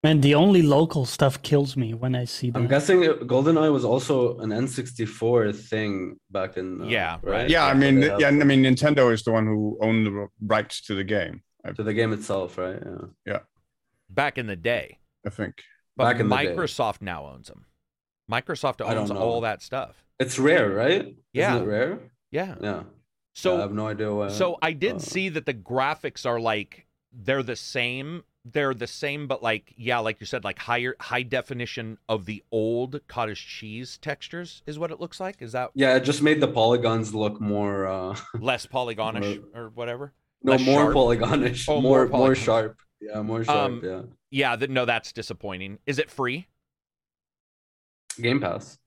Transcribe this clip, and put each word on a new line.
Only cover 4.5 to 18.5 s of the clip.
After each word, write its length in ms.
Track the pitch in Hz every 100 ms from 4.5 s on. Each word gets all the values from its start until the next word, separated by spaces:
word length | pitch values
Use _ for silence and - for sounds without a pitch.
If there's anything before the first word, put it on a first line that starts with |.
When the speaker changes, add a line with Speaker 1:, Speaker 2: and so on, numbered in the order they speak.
Speaker 2:
N 140 | 107 127
sixty-four 840 | 131 123 - 110 - 113 120 107
thing 680 | 104 - 110 107 98 90 - _
back 240 | 95 95 -
in, 60 | 92 92
uh, 40 |
Speaker 3:
Yeah, 340 | - 113 85 82
Speaker 2:
right? 260 | - 98 131
Speaker 4:
Yeah, 160 | 165
I 40 | 139
Speaker 2:
Like, 80 | 135
Speaker 4:
mean, 140 | 139 135
Speaker 2:
they 100 | 143
have 100 | 101
Speaker 4:
yeah, 60 | 143
I 140 | 143 143
mean, 100 | 135
Nintendo 480 | 131 127 151 147 123
is 80 | 110
the 80 | 117 113
one 60 |
who 320 | 107 107 107 104
owned 240 | 110 113 107
the 200 | 101 101 _ 107
rights 200 | 107 104 - -
to 80 |
the 80 | 98
game. 320 | 98 104 82 82 _ _
I 60 | 95
Speaker 2:
To 120 | 95
the 100 | 107
game 200 | 110 113
itself, 440 | 104 - 98 90 -
right? 220 | 92 95
Yeah. 200 | - 87 90 _ -
Speaker 4:
Yeah. 80 | 101 _ _ _ _ _ _ _
Speaker 3:
Back 280 | 98 143 131
in 100 | 113
the 80 |
day. 440 | 92 101 117 65 - _ _
Speaker 4:
I 40 | 104
think. 260 | - 101 - - _ _ -
Speaker 3:
But 60 |
Speaker 2:
Back 140 | 123 117
in 80 | 104
the 60 | 131
day. 80 | 147
Speaker 3:
Microsoft 460 | 175 160 - 113 -
now 240 | 98 82 71
owns 220 | 65 -
'em. 160 | - _ _ _ _ _ _ -
Microsoft 480 | 117 -